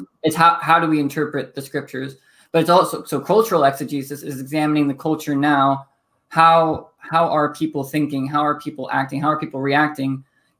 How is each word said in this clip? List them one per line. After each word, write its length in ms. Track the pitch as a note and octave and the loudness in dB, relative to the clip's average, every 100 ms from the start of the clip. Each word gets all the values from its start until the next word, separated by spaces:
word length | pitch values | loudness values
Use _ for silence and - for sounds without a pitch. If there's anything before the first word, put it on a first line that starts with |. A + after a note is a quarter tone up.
| - _ | -10 _
it's 120 | D#3 E3 | -4 4
how, 220 | E3 E3 | 4 4
how 180 | D3+ E3+ | 2 2
do 80 | E3 | 4
we 120 | D3+ | 0
interpret 560 | C#3+ D#3+ D3 C#3+ B2+ C#3+ | 0 -2 -4 -4 -8 -10
the 60 | |
scriptures? 540 | C3+ D3 - C3 C3+ - _ _ _ | -8 -8 -8 -10 -12 -14 _ _ _
But 100 | E3 | 0
it's 80 | D#3+ | 4
also, 340 | F3+ - - - | 4 4 -2 -6
so 140 | C#3 | -4
cultural 440 | - G#3 A3 E3+ | 2 2 4 4
exegesis 600 | C#3 C#3 C#3+ C#3+ C3+ C#3+ | 2 0 -6 -6 -8 -10
is 160 | - C3+ | -10 -10
examining 480 | C3+ D3+ D3+ D3+ C#3+ | -6 -2 0 2 0
the 60 | |
culture 420 | C#3 D#3+ D3+ D3+ C#3 | -2 -2 -4 -2 0
now. 520 | D3 C#3+ C3+ C3+ - _ _ _ _ | 2 2 2 0 -4 _ _ _ _
How, 640 | D#3+ E3 E3 D#3+ D3+ - _ | 4 6 6 4 -2 -8 _
how 300 | - E3 E3 | -4 0 2
are 260 | D3+ D3 | 2 0
people 300 | - D#3 D3 | -2 -6 -4
thinking? 440 | C3 D3+ D3 C#3 C3+ | -6 -4 -2 -4 -4
How 140 | D3 | -2
are 180 | D3 D3 | -2 -2
people 300 | D3+ - B2+ | -6 -10 -6
acting? 280 | C#3 C3+ C#3 | -4 -4 -2
How 80 | D3 | -2
are 100 | - | -2
people 220 | D3+ C3+ | -4 -6
reacting? 600 | C#3 C#3+ D3+ D3 C3+ C3+ - _ _ - | 0 2 0 -2 -6 -6 -10 _ _ -6